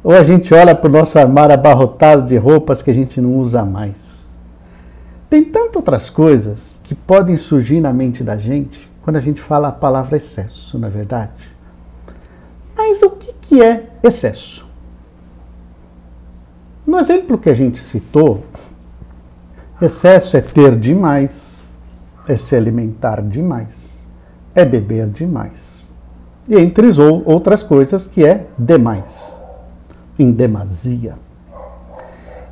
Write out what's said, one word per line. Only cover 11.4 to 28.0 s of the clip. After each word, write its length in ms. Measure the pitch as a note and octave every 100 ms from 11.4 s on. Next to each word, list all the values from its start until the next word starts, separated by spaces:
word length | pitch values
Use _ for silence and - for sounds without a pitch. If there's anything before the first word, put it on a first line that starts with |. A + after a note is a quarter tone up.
| - _ - - - - - - - _ - - - -
Mas 240 | A4 G4+
o 100 | G4
que 220 | - - -
que 220 | - C4
é 240 | A3+ A3+ - -
excesso? 640 | A#3+ - A2 - - - - - - - _ _ - - - - - - - - - - - - _ _ - -
No 140 | D4+ F4+
exemplo 400 | E4 F#4 F4+ A3+
que 100 | D#3+
a 60 |
gente 260 | A#2+ C3 A#2+
citou, 640 | - G#2+ - D3 D3+ G2+ - - - - - - - - - _ - - - -
excesso 560 | E3+ - F3+ F#3 F#3 C3+
é 40 |
ter 340 | - D3+ C#3
demais, 920 | A#2 A2+ F#3 E3 C#3+ C#3 - - - - - - - - _ -
é 100 | A#2+
se 200 | - B2
alimentar 680 | A2+ A#2+ A2 A2 A#2 G#2+
demais, 680 | G#2 A#2 F3+ B2 - - - - - - _ _ -
é 120 | F3+
beber 420 | C#3+ A#2 G#2 A2+ G#2+
demais. 840 | G#2 F3 C3 - - - _ - - - - - _ -
E 100 | G#3
entre 300 | F3 G#3 A#3 D3
ou-, 220 | D3+ E3
outras 380 | - E3 F#3+ G#3
coisas 440 | - C#3 C3+ F#3+